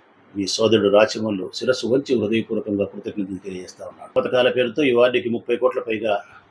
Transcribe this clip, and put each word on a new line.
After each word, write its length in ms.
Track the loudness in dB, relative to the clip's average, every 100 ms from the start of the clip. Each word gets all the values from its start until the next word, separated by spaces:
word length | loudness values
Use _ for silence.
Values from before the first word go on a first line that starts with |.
| _ _ _ -6
మీ 100 | -4
సోదరుడు 420 | 0 4 4 6
రాచమల్లు 640 | 6 4 0 -4 -4 -6
శిరస్సు 320 | -4 -2 -2 0
వంచి 340 | 0 0 0
హృదయపూర్వకంగా 640 | 0 0 -2 -4 -2 -2
కృతజ్ఞతలు 520 | -4 -8 -10 -8 -8 -8
తెలియజేస్తా 480 | -10 -12 -12 -16
ఉన్నాను. 260 | -16 -16 -6 -2
పథకాల 340 | 0 2 2
పేరుతో 320 | 2 0 0
ఈ 100 | 2
వార్డుకి 360 | 4 4 4 -2
ముప్పై 280 | -4 -2 0
కోట్ల 240 | 0 0
పైగా 440 | -4 -4 -2 -4 -6 -20 _